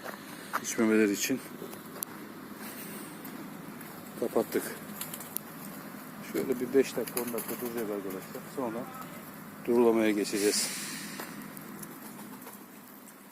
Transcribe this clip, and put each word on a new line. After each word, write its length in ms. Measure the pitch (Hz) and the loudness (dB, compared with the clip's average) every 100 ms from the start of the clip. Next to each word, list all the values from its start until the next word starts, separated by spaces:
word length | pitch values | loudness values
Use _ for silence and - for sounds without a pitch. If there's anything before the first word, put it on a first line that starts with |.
| - - - - - - | -10 -8 -10 -12 -4 -2
içmemeleri 500 | - - 110 110 107 | 0 4 8 10 8
için 280 | 98 - 131 - - - - - - - - - - - - - - - - - - - - - - - - - - - - | 6 2 0 -2 -10 -10 -10 -10 -8 -8 -8 -12 -12 -12 -10 -10 -10 -10 -10 -10 -10 -10 -10 -10 -10 -12 -12 -12 -12 -12 -4
kapattık. 420 | 120 120 110 - - - - - - - - - - - - - - - - - - | 2 4 4 2 0 -4 -10 -10 -8 -8 -6 -6 -6 -10 -12 -12 -12 -12 -12 -12 -4
Şöyle 280 | - 139 123 | -2 0 0
bir 140 | 127 | 6
beş 220 | 135 127 - | 6 6 2
dakika, 240 | 113 - | -2 0
on 120 | 120 | -2
dakika 220 | 117 - 110 | -2 -4 -4
duracak 300 | 120 117 107 | -2 -2 0
arkadaşlar. 520 | 104 95 95 - 127 - - | -2 -2 -6 -8 -10 -8 -4
Sonra 220 | 123 113 - - - - - - - - - | -2 -2 -6 -8 -10 -10 -12 -12 -12 -6 4
durulamaya 440 | 120 117 113 110 | 8 10 10 8
geçeceğiz. 580 | 104 98 107 104 95 - - - - - - - - - - - - - - - - - - - - - - - - - - - | 6 4 4 6 6 2 -2 -6 -6 -8 -8 -8 -10 -10 -12 -12 -10 -10 -12 -12 -12 -12 -12 -14 -14 -16 -16 -18 -18 -18 -18 -18